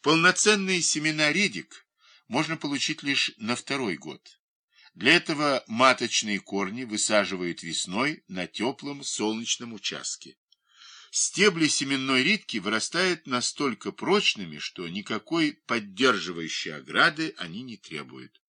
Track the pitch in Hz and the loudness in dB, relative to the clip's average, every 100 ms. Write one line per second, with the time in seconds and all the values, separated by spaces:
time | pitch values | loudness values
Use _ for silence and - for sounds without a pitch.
0 | - 165 175 180 214 208 190 185 156 156 | 4 6 6 6 4 4 2 0 0 0
1 | 151 156 151 156 202 98 - - _ _ | 0 2 2 2 0 -2 -12 -20 _ _
2 | _ - _ 143 151 160 151 139 - 151 | _ -20 _ -2 0 -2 -4 -2 -2 -2
3 | 143 135 - - 110 123 - 139 120 85 | -2 0 -2 -4 -4 -4 -2 -4 -2 -4
4 | - 69 - _ _ _ _ _ - - | -8 -14 -18 _ _ _ _ _ -20 0
5 | 110 170 - 151 147 135 - 110 131 123 | 4 6 4 0 2 2 -2 4 6 6
6 | 120 - 110 98 - 98 95 113 127 104 | 2 -2 0 -4 -2 -2 -2 -4 -6 -2
7 | - 107 95 95 87 82 85 78 - 95 | 2 2 2 -2 -4 -4 -6 -6 -4 -2
8 | 139 156 _ 92 87 - 110 131 143 143 | -2 -2 _ -8 -8 -4 -4 -4 -10 -8
9 | 135 - 107 110 117 - 120 110 - 73 | -8 -2 -2 -2 -4 -4 -6 -8 -8 -6
10 | 65 - - - _ _ _ _ - - | -8 -10 -14 -20 _ _ _ _ -20 -20
11 | - - - - 202 165 156 - 139 139 | -8 -2 -2 4 4 4 0 2 0 -2
12 | 131 131 135 208 - 110 95 110 - 170 | 2 2 4 2 0 -4 0 -2 0 0
13 | 185 170 - 127 120 - 143 110 104 90 | 0 0 -2 -2 -2 -2 -2 -2 -8 -6
14 | 113 202 - 110 87 76 - - 85 92 | 2 2 2 -2 -6 -8 -10 -8 -8 -8
15 | 98 110 - 165 151 - - 117 104 95 | -4 -6 -2 0 0 -2 -4 -4 -4 2
16 | 131 104 85 85 80 - 85 76 67 82 | 4 4 0 -6 -6 -6 -8 -10 -4 2
17 | 160 151 160 - 87 92 127 110 - 76 | 2 2 -6 -6 -10 -10 -12 -14 -12 -10
18 | 67 65 64 _ | -10 -16 -18 _